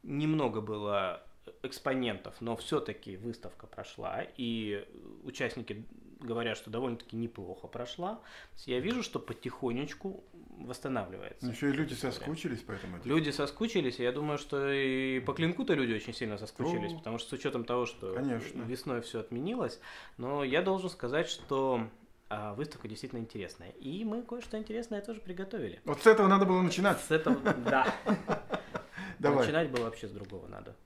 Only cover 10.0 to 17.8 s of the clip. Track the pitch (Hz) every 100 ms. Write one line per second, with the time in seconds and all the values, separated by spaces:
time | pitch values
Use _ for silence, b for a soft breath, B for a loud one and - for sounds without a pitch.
10 | 196 190 - 170 - - 120 123 139 123
11 | 90 95 98 - 127 117 143 139 151 120
12 | 135 - - 156 175 113 - 98 95 87
13 | 120 156 147 135 143 - 226 190 139 123
14 | 123 143 151 147 - 143 139 139 135 131
15 | 131 131 127 135 165 175 202 160 123 110
16 | 113 113 113 104 107 - 139 175 170 165
17 | 113 117 - 123 147 123 117 123